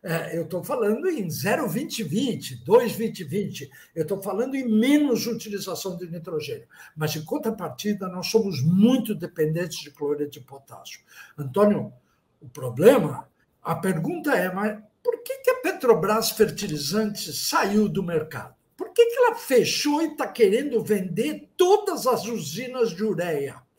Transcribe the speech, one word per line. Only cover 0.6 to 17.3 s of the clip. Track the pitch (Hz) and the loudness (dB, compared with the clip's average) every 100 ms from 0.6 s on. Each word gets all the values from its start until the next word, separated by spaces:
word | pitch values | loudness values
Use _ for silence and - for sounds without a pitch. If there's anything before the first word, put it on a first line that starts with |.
falando | - 262 208 226 359 | -4 -2 0 0 0
em | 311 180 | -2 -4
zero | 123 160 269 247 | -4 -2 0 0
vinte | 196 320 - | -4 -4 -6
vinte, | 175 185 269 151 - 131 | -4 -2 -2 -4 -8 -12
dois | - 226 233 | 6 6 6
vinte | - 220 - | -2 -4 -6
vinte, | 156 190 196 - - - - 165 | -6 -4 -4 -8 -14 -18 -14 -6
eu | 156 | -4
tô | 196 | -4
falando | 208 196 262 | -4 -4 -4
em | 269 | -4
menos | 247 214 247 294 294 220 226 | 2 4 6 4 4 0 -2
utilização | 226 220 202 190 165 190 175 | -6 -8 -8 -8 -6 -6 -8
de | 180 | -10
nitrogênio. | 175 165 156 - - - - - - | -10 -8 -8 -6 -10 -14 -20 -20 -4
Mas, | 156 156 | -4 -4
em | 156 | -4
contrapartida, | 294 226 196 170 - 208 208 190 | -4 -4 -4 -8 -6 -4 -4 -6
nós | 180 170 | -8 0
somos | 226 196 143 | 0 0 0
muito | 151 185 220 262 208 175 | 2 6 6 6 0 -6
dependentes | 165 - 156 160 175 - | -6 0 0 0 -4 -8
de | 147 | -14
cloreto | - 143 147 143 | -8 -4 -2 -4
de | 147 | -8
potássio. | - 135 _ - - - _ - - - | -18 -20 _ -20 -18 -20 _ -20 -20 -10
Antônio, | 135 196 208 175 - - _ _ _ _ | -4 4 4 4 -4 -14 _ _ _ _
o | 127 | -20
problema, | - 127 117 196 269 151 120 - _ _ _ | -10 -8 6 8 8 2 -6 -14 _ _ _
a | - | -6
pergunta | 160 190 160 - 349 302 233 | -2 -2 -2 -2 -2 0 2
é, | 185 | 0
mas | 185 214 214 - _ | -2 -4 -4 -14 _
por | - 453 | -4 -4
que | - 539 | -6 -2
que | - | 0
a | 523 | 2
Petrobras | - - 247 190 190 220 - | -2 0 4 6 6 2 0
Fertilizantes | - 196 - 202 151 143 202 214 202 165 | 2 2 2 -6 -4 -2 -2 -2 -4 -8